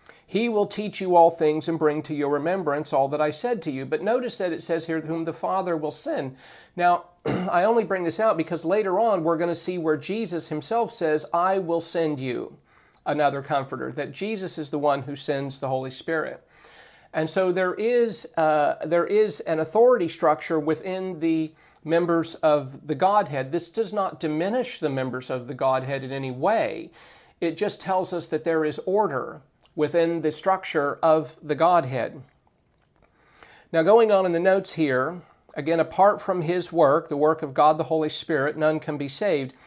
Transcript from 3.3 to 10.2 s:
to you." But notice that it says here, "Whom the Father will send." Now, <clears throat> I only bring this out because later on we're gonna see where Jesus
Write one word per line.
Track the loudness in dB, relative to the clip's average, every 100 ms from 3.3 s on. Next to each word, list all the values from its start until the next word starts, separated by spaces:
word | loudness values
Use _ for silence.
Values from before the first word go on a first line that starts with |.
| -2 -4 -4
to | -4
you." | -6 -4
But | -2
notice | 0 -2 -2 -4
that | -4
it | -4
says | -4 -4 -2
here, | -4
"Whom | -4 -4 -6
the |
Father | -6 -4 -2 -2 -2
will | -4
send." | -6 -6 -6 -6 -10 -20 -20 -12 0
Now, | 2 2 -2 _
<clears throat> | -4
I | -2 0 2
only | 4 2
bring | 0 -2
this | -2 0
out | 0 0
because | -2 -4 0
later | 0 2 0
on | 2 2
we're | 0 0
gonna | 0
see | -2 -4 -2
where | 0 0
Jesus | -2 -6